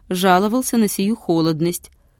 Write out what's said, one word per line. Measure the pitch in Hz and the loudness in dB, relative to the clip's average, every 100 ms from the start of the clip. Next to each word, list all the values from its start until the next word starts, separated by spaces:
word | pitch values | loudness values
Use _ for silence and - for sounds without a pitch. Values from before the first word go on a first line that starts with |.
| - | -8
жаловался | 180 190 180 214 254 254 233 | -2 2 2 2 -2 0 0
на | 208 | 0
сию | - 196 233 | 0 -2 -2
холодность, | - 165 160 156 165 175 - _ _ | -2 0 0 0 -2 -4 -12 _ _